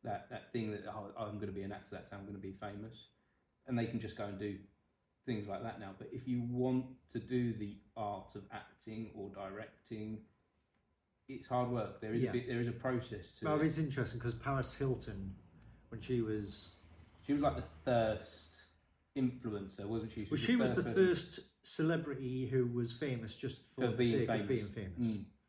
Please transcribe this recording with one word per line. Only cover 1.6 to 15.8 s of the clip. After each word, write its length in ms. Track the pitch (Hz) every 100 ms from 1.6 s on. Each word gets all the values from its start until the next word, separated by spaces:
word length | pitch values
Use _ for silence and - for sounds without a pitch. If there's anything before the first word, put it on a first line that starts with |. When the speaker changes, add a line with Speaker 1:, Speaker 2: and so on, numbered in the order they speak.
Speaker 1:
an 80 | 98
actor, 180 | 104 -
that's 180 | 101 120
how 60 | 101
I'm 80 | 98
gonna 120 | 101
be 140 | 98 98
famous." 480 | 104 98 113 123 - _ _ _ _ _ -
And 100 | 120
they 80 | 113
can 140 | 113
just 160 | 107 -
go 80 | 101
and 140 | 98
do 180 | 104 95 - _ _ _ _ _ -
things 220 | 110 101
like 140 | 98
that 160 | 117 98
now. 120 | 98 95
But 120 | -
if 160 | 120 131
you 140 | 123 120
want 360 | 123 127 127 127 - _
to 100 | 117
do 340 | 107 127 120
the 240 | 104 104 98 - -
art 380 | 104 101 95 104
of 80 | 98
acting 600 | 110 - - - 110 110 107
or 140 | 98
directing, 920 | 95 95 101 107 - - 110 107 110 - _ _ _ _ _ _ _ _ _ -
it's 200 | 131 -
hard 220 | 123 123
work. 320 | 120 107 -
There 120 | 110
is 100 | 117
a 20 | 127
Speaker 2:
Yeah. 60 |
Speaker 1:
bit, 160 | 120 120
there 120 | 120
is 80 | 120
a 40 |
process 580 | 117 131 123 - 104 -
to 120 | - 156
Speaker 2:
Well, 160 | 151
Speaker 1:
it. 40 | 156
Speaker 2:
it's 100 | 160
interesting 420 | 151 131 110 120
'cause 140 | 120 120
Paris 400 | 139 135 120 -
Hilton, 600 | 135 117 - 95 95 95 - - - -